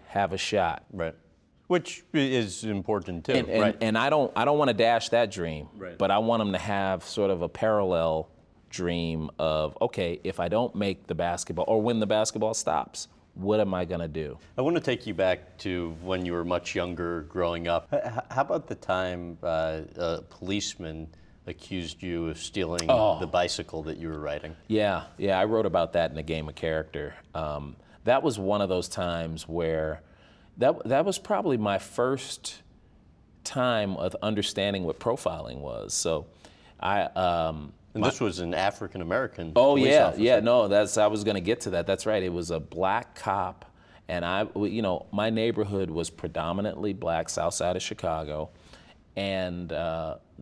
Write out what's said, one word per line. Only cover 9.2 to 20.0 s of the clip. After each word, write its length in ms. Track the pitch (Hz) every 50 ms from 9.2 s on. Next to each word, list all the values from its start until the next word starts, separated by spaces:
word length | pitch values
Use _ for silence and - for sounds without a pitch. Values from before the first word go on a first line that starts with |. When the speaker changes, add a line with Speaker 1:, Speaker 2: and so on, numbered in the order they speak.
| 78 73 - -
Speaker 1:
of, 360 | 78 80 78 78 78 76 - -
"Okay, 380 | - - - - 90 85 85 - -
if 160 | 90 92 -
I 80 | 85 85
don't 260 | 101 110 123 - -
make 320 | 101 101 98 92 - -
the 80 | - 87
basketball 500 | 78 85 87 87 85 - - 85 85 85
or 140 | - 113 110
when 180 | 107 120 120 110
the 80 | 107
basketball 460 | 101 110 107 110 - - 110 107 110 113
stops, 540 | - - - 80 73 - - - - - - - - _ _ _
what 260 | - 92 101 107 107
am 140 | 104 98 92
I 100 | 90 90
gonna 240 | 85 90 85 85
do?" 300 | 80 76 80 78 71 62 - - - -
Speaker 2:
I 60 | -
wanna 180 | 131 156 170 156
take 280 | - 139 123 120 -
you 80 | 113 92
back 420 | 82 95 92 90 90 - - - -
to 360 | - 98 90 90 87 82 82 80 87
when 240 | 92 92 92 90
you 60 | 87 85
were 120 | 87 85
much 300 | 87 90 87 - - -
younger 480 | 95 87 90 87 80 87 85 85 82 78
growing 440 | 85 - 90 87 85 85 85 85
up. 200 | 85 85 82 - -
H-, 100 | 143 139 -
h-, 60 | 120 113 - - -
how 140 | 110 127 139
about 240 | - 180 165 -
the 80 | - 107
time, 640 | - - - 92 92 92 92 90 87 87 85 85 -
uh, 400 | - 85 82 80 80 80 80 80 78 - -
a 260 | -